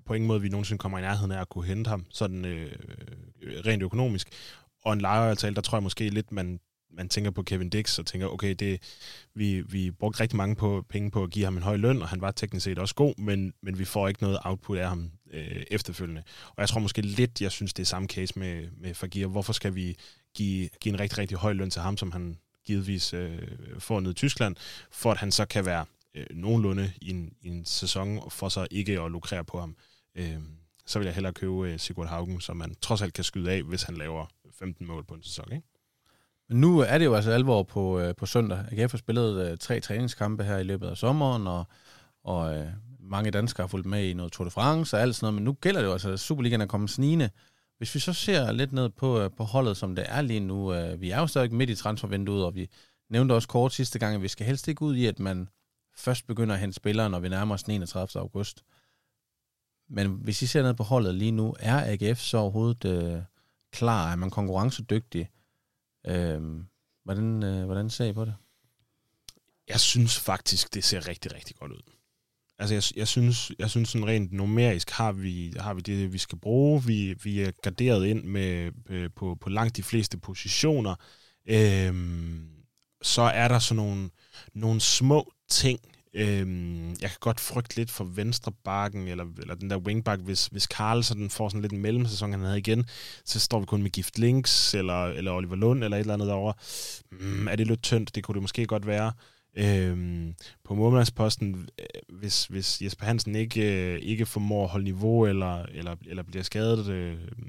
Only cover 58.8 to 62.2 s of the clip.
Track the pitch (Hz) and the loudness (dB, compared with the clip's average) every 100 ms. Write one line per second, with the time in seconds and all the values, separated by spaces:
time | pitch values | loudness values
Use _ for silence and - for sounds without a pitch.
58.8 | _ _ _ _ _ _ _ _ _ _ | _ _ _ _ _ _ _ _ _ _
59.8 | - 104 98 98 - 104 127 156 127 120 | -8 -2 0 0 -4 -2 0 4 4 2
60.8 | 104 127 101 92 110 113 110 - 107 139 | 2 4 4 2 2 2 0 0 2 2
61.8 | 120 101 104 123 | 2 2 2 0